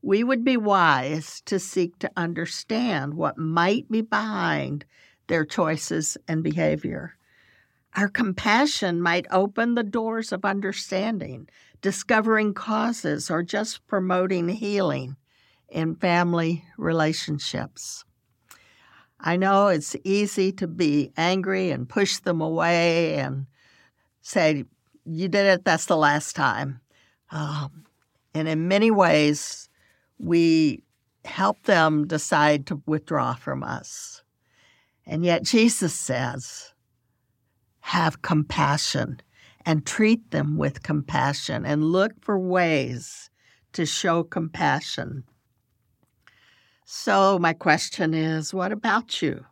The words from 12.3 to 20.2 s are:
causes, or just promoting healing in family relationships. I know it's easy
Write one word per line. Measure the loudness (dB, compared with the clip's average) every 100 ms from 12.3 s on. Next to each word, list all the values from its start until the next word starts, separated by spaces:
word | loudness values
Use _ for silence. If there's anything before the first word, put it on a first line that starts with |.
| 2 2
causes, | -2 -4 -2 -2 -2 -4 -4 -2
or | -4
just | -2 -4 -4 -8 _
promoting | -2 0 0 0 0 -2
healing | -4 -2 0 0 -2 -6 -12 _ _ _ _ _
in | -4 -4
family | -2 0 2 2 2 0 -2 -6 -6
relationships. | -2 0 0 -2 -6 -6 -6 -8 -8 -12 -14 -14 -18 _ _ _ _ -20 _ _ _ -20 _ _
I | -2 0
know | 4 4 4
it's | 2 -2 -8
easy | 0 0